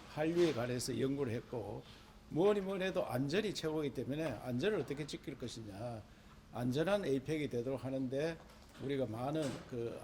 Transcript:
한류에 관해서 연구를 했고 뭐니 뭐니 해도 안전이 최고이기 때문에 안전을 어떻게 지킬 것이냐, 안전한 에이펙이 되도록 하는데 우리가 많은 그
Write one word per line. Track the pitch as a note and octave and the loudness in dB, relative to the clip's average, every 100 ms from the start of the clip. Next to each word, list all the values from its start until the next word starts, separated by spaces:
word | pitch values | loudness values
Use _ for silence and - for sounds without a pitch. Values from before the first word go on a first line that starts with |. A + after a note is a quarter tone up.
| - D3 | -10 0
한류에 | D#3+ E3+ E3+ | 2 6 6
관해서 | A2+ B2 B2 A#2 A#2 | 4 0 0 0 2
연구를 | C3+ C#3 C3 | 2 2 0
했고 | A#2 - A#2+ G2+ B2 - - - - - | 0 -2 -6 -4 -8 -10 -18 -20 -20 -2
뭐니 | C#3+ G3 G#3 | 4 6 6
뭐니 | F#3+ G3 | 2 0
해도 | F#3+ F3+ - | 2 2 2
안전이 | B2 C#3 F3+ G#3 | 2 4 2 2
최고이기 | - D#3+ D#3 D3 | -2 0 0 0
때문에 | C3 A#2 D3 D#3+ A2 | -2 -2 0 -2 -2
안전을 | B2+ B2 F#3 G#3 | -2 2 2 2
어떻게 | C3+ C#3+ D3 | 0 -4 -4
지킬 | E3 - C3 | -6 -8 -6
것이냐, | A#2 - G#2+ G2 A#2+ A2+ - - - - - | -8 -8 -10 -8 -6 -6 -10 -18 -20 -20 -10
안전한 | - B2 C3 E3 G3+ F#3 | -2 0 2 4 2 4
에이펙이 | C3+ C3 D#3 C#3 | 2 2 0 0
되도록 | B2 A#2+ C3 C3 | 0 -2 -2 -2
하는데 | C3+ B2+ C3+ D#3+ D#3+ - - - - | -2 0 2 0 -2 -10 -18 -18 -8
우리가 | B2+ C#3 B2 | -2 0 0
많은 | A2 C3 D#3 C#3+ A2 - | 0 0 0 0 -2 -6
그 | B2 A#2 - | -4 -4 -4